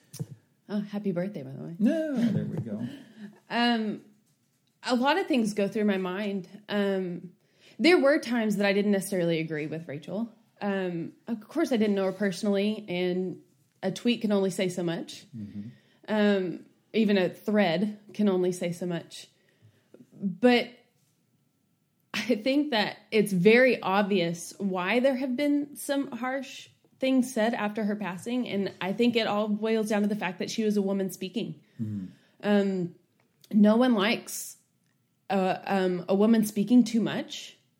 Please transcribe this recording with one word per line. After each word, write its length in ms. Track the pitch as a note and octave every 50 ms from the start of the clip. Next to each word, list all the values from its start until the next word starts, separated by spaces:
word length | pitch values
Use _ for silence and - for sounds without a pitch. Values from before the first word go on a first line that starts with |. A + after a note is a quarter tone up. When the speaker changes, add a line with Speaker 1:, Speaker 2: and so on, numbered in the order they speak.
| _ _ - - - - - - _ _ _ _ _ -
Speaker 1:
Oh, 100 | G3 G#3
happy 320 | G3+ - - G3+ G#3 G3
birthday, 320 | F3 F3 F3+ G3+ G#3 D#3 C3+
by 80 | C3
the 120 | C3+ D3 D#3
way. 120 | D#3+ E3+ F3
Speaker 2:
No, 360 | G3+ B3+ D#4+ D#4+ D#4+ D#4 C#4
there 300 | A#3 A#3 A3+ F3+ D#3+ -
we 160 | - - -
go. 260 | - A3+ G#3 G#3+ A#3+ B3+ - - - - - A3 G#3 F#3+ - - _ -
Speaker 1:
Um, 500 | F#3+ A#3 A#3+ A#3+ A#3+ A3+ A3 G#3+ F3+ - - - _ _ _ _ _ _ _ _ _ _ _ _ _ _ -
a 120 | A3+ B3+
lot 240 | A#3 B3 C#4 D#4 F#4+
of 80 | F#4+ F#4+
things 260 | D#4 B3 A3 G#3 G#3
go 140 | - G3+ G3+
through 160 | G#3 A3 G#3+
my 140 | G#3 G3 F#3+
mind. 500 | F#3+ F3+ F3+ G3 G#3+ G3+ G3+ G3 F3 - - - - -
Um, 600 | G3+ G#3 G3+ G3 G3 F#3+ F#3 F3 F3 - - F3+ - _ _ _ _ _ _ - - -
there 220 | A3 D#4+ F4+ E4
were 180 | C4 C#4 C#4+ -
times 380 | - A3+ B3 A#3+ A3 G#3+ F#3+
that 100 | F#3 G3+
I 60 | G3+
didn't 200 | G3 G3+ G3+ G#3 G3+
necessarily 460 | G3 F#3+ - G3+ F#3 E3+ E3+ E3 D#3+
agree 260 | D#3+ D#3 D#3+ D3+ D3+ D3+
with 180 | D#3 D#3+ E3
Rachel. 440 | - C3+ D3 - - F3+ G#3 A#3 A#3 - _ _ _ _ -
Um, 500 | G3+ G3+ G3 G3 F#3 F3+ F3 E3+ D#3+ - - _ _ -
of 180 | A#3 G#3+ -
course, 280 | - - C#4+ E4+ C#4+ C4+
I 40 | G#3+
didn't 180 | G#3+ G#3+ G3+
know 100 | G3 F#3+
her 80 | F#3+ F#3
personally, 720 | - G#3 G3+ F3 - - G#3 G3+ G3 G3+ G#3+ G#3+ G#3+ G#3+ -
and 520 | F3 F3 F3+ F3+ F3+ F#3 F#3 F3+ D#3+ - - _ _ _ _ _ _ _ -
a 80 | F#3+
tweet 300 | F#3 - - A#3+ A#3 A#3
can 100 | - G#3
only 180 | G#3 G3 F#3+ G3
say 200 | F3 - F#3+ F3+
so 120 | F3+ F#3 F3
much. 420 | E3 E3 - - - - - - - - A2+
Speaker 2:
Mm-hmm. 240 | G#2 G2+ G2+ G2+ G2+ A#2+ - _ _ _ _ _ _ -
Speaker 1:
Um, 520 | G#3+ G#3+ G#3 G#3 G3+ G3 F#3 F3 - - - - _ _ _ _ -
even 240 | A3 A3 G3+ G#3 G3
a 100 | F3+ E3
thread 720 | - - - - G#3 G#3 G3+ F3 D#3+ F3 G#3 G#3 G#3 - - - -
can 160 | - G#3 G3+
only 240 | F#3 F3+ F3+ F3+ F3+
say 180 | F3+ F#3 F3
so 140 | E3+ - F#3+
much. 420 | F3 E3+ E3 - - - - - - _ _ _ _ _ _ _ - _ _ _ _ - - - _ - -
But 460 | G3 G3 E3+ - - B3 B3 A#3+ A#3 - - - _ _ _ _ _ _ _ _ _ _ _ _ _ _ _ _ _ _ _ _ _ _ _ _ _ _ -
I 220 | G#3+ G#3+ G#3+ B3
think 360 | G#3 - C4 C4+ D4 D4 D4
that 260 | C4 G#3+ G3 D#3 - - - -
it's 200 | - A3 G3+ G#3
very 500 | G3 F3+ E3+ G#3+ A3 A#3+ C4 C4 A3+ -
obvious 720 | - F3+ F#3+ G3+ G#3 F#3+ G#3 F#3 E3 E3+ F3 E3+ - - - -
why 420 | G3+ G3 F#3 F#3 F3 F#3 G#3+ B3
there 160 | B3 C#4 C4+
have 220 | A#3+ C4+ C4 B3 B3
been 380 | D4 D4 C#4+ D4 C#4+ - D4 -
some 340 | - - C#4 C#4 C4+ C4+
harsh 560 | C4+ A3 A#3+ B3+ C4 C#4 B3+ - - - - - _ _ _ _ _ -
things 340 | C4 C4 C4 C4 A#3+ - -
said 200 | A3+ G#3+ A#3 A#3
after 320 | - G#3 G#3 G#3 A#3 G#3+
her 100 | G3+ G#3
passing, 520 | G#3 G3+ F3 F#3 F3 - A#3+ A#3+ B3+ A#3+ -
and 260 | - G3+ G3 - - -
I 100 | F3 F#3 G3
think 220 | F#3 A#3+ B3 A3+
it 120 | A#3 A3 D3+
all 200 | G3+ G#3 G#3+ G#3+
boils 400 | G#3 G#3 G#3+ A3 A3 A3 A3 G#3+
down 120 | A3 G3+
to 60 | G3+ G3+
the 80 | G#3 G#3
fact 220 | F3+ F3+ F3+ -
that 100 | G3 -
she 140 | - - A3
was 120 | G#3 G3+
a 60 | G#3
woman 300 | F#3+ F#3+ G3 G3 F#3+ F#3+
speaking. 440 | F3+ - F#3+ F#3 - A#3 F#3+ E3+ D#3 - _ _ _ -
Speaker 2:
Mm. 260 | A2+ G#2+ G#2 G2+ F#2 F2+ - _ _ _ _ _ -
Speaker 1:
Um, 520 | G3+ G#3 G3+ G3+ G3 F#3+ F#3 F3 F3 - _ _ _ _ _ _ _ _ _ _ -
no 260 | - G#3+ G3+ G#3 G#3+ A3+
one 180 | B3+ B3+ A#3+
likes 600 | G3+ F#3 A3 A3+ - - - - - - - - _ _ _ _ _ _ _ _ _ _ _ _ _ _ -
a, 320 | F#3 G3 F#3 F#3 E3 - -
um, 380 | - G3 G3 F#3 F#3 F3+ F3 F3 -
a 60 | G3
woman 300 | G3 G#3 A3+ A3+ A3 G#3
speaking 380 | G#3+ - G#3 G3+ - B3 B3 A#3
too 160 | - - A3+
much 560 | G3 D3 C#3 A3+ D#4 - - - - - - _ _ _ _ _